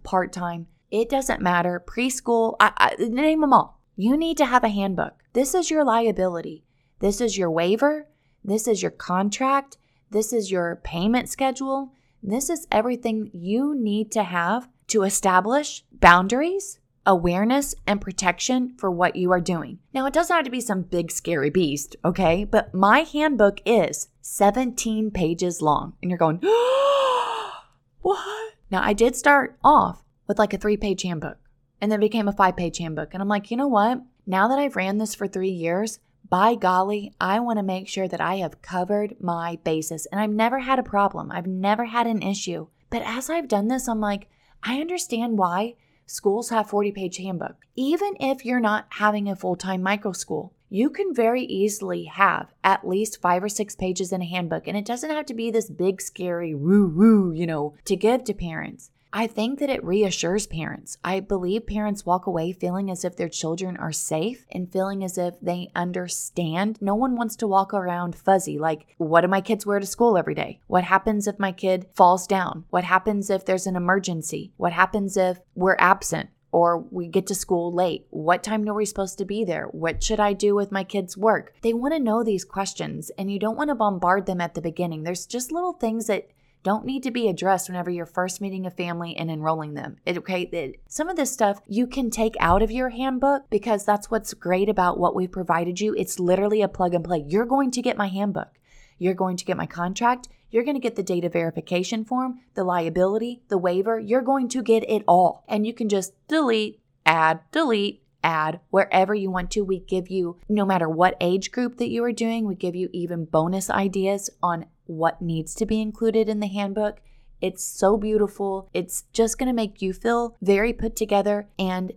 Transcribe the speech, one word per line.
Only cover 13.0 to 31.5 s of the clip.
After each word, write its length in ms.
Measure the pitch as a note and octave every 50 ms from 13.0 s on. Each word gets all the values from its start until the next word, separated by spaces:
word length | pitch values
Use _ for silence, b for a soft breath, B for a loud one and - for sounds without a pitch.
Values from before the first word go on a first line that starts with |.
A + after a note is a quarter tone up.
| - A3+ A3 A3 G#3+ - -
you 400 | E3+ E3+ F#3 G#3 A#3+ C#4 D4 D4+
need 380 | C4+ A3+ G#3 G3+ G#3+ G#3+ G#3+
to 100 | - A3+
have 460 | G3+ F3 F3+ F3 E3+ F3 G#3+ B3+ B3 - _ _ _
to 160 | - - A3
establish 800 | F#3+ G3 G3 - - F#3+ F3+ F#3 F#3 A3 B3+ D4 D4 - - - - _
boundaries, 880 | - - - F3 F3 F3+ F#3 G3 A#3 C4 D4+ F4 F#4+ G4 F#4+ - - - _ _ _ _ -
awareness, 720 | G3+ F#3+ F3 E3 F3 F3 F#3 G#3 A#3 C4 C#4+ C#4 - - - -
and 160 | - G3+ G3+
protection 760 | - F#3+ F#3 - F#3+ F3+ F3 - - - B3+ B3+ B3+ B3 - -
for 140 | - F#3+
what 240 | F3+ E3+ F3+ F3 -
you 160 | - F3+ F3+
are 80 | F3+ F3+
doing. 400 | E3 F#3 F3 E3 D3+ - D#3+ - _ _
Now, 140 | - C4 C4+
it 60 | C#4
doesn't 220 | C4 D#4 E4+ E4+ F4+
have 100 | E4 C#4+
to 60 | C4
be 80 | B3 B3
some 220 | A#3+ - G3 F#3+
big, 280 | F3 - - F3 E3+ E3
scary 400 | - - - E3 E3+ D3 C3+ D3+
beast, 460 | - F#3 F3 C#3+ C#3 C#3+ - - - - -
okay? 400 | B2 A#2+ - F#3 D#3+ E3+ F#3+ G#3
But 280 | - - G#3+ - -
my 280 | - F3+ F#3+ G3+ A3+ C#4+
handbook 600 | E4 - - D4 D4+ D#4 C#4+ G#3+ G#3 G3+ G3 - -
is 400 | G3 A#3 G#3+ E3 - D#3 - - - _ _
seventeen 920 | - - - - G3+ G3+ G#3 B3+ C4 B3 B3 - - A3+ A3 A3 G#3+ G#3+
pages 500 | G#3 F#3 E3+ D#3+ E3+ E3 F#3 F3 E3 -
long. 340 | D#3 D3+ D3 - C3 E3 - -
And 120 | - F3+
you're 60 | F3+ F3
going, 200 | E3+ D#3+ D#3 F3+
<gasps> 1600 | - G4 A4 A#4 A#4+ B4+ C5 C5+ C#5 C#5 C#5 C#5 C5+ C5 B4+ B4 A#4+ - A4+ A4 G#4+ - - - - _ _ _ _ _ _ -
"What?" 500 | - F#4 G4+ - - F#4+ G#4 G#4+ A4 A4 - _ _ -
Now, 120 | F#3+ F#3
I 100 | - G#3+
did 240 | G#3 G#3 A3+ B3+ B3+
start 420 | - - D4 C#4+ C#4 B3+ - - _ -
off 400 | C4+ D4+ B3+ F#3+ F3+ F3 - _ _ _ _ _ -
with, 100 | G3+ -
like, 160 | G#3+ G3+ G3+
a 40 | F#3+
three-page 440 | - G#3 G#3 G3+ G#3+ G#3 F#3+ F#3+
handbook 360 | - F3+ E3+ D#3+ E3 D3+ - - _ _